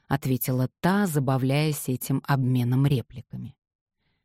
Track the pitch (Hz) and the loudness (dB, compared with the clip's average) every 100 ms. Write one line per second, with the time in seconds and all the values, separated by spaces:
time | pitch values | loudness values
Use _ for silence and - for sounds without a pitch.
0 | - 139 131 127 - 127 127 - 170 202 | -4 -2 0 -2 0 0 -2 -2 0 2
1 | 202 147 131 131 131 139 156 143 - 127 | 0 0 0 2 2 2 0 -2 -4 -4
2 | - 135 - 139 127 127 120 127 143 135 | -2 -4 0 0 2 2 2 2 2 2
3 | - 123 - 127 123 - _ _ _ _ | -2 -12 -14 -14 -14 -18 _ _ _ _
4 | _ _ | _ _